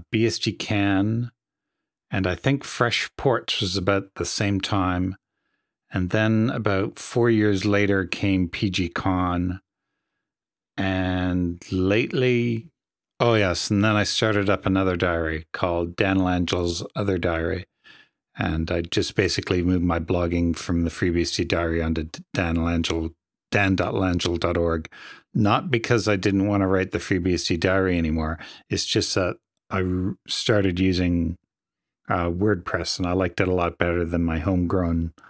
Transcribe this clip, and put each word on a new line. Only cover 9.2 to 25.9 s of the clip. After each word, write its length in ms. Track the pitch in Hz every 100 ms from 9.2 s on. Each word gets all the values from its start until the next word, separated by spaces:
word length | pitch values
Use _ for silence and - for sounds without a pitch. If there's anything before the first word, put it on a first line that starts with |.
| 90 87 90 92 _ _ _ _ _ _ _ _ _ _ _ -
And 880 | 95 92 92 90 90 90 87 87 -
lately, 960 | 92 92 107 135 - 127 120 120 113 - _ _ _ _ -
oh 160 | 120 110
yes, 340 | 95 87 -
and 140 | 104
then 120 | 110 104
I 60 |
started 480 | - - 110 104 101
up 160 | 95 101
another 300 | 95 95 87
diary 500 | 90 82 80 80 -
called 420 | - 90 87 85 90
Dan 220 | 98 95
Langell's 640 | 90 90 87 90 87 85 - -
Other 240 | 98 92
Diary. 480 | 87 82 82 90 - _ - - _ _ _ -
And 360 | 90 80 82
I 100 | 87
just 340 | 85 - 92 -
basically 460 | 92 - - 92
moved 220 | 87 90
my 160 | 87 85
blogging 560 | 82 90 87 87 87 82
from 280 | - 85
the 60 | 85
FreeBSD 580 | - 92 85 85 - 85
Diary 360 | 85 85 82
onto 260 | 80 78 80 - -
Dan 220 | - 85 82
Langell, 580 | 82 85 - 82 80 - _ _ _
dan 240 | 107 98 92
dot 180 | 87
langell 460 | 107 92 87 85 85
dot 180 | 85 87
org. 320 | 85 82 80 - - - _ -
Not 340 | 104 127 185
because 380 | 120 -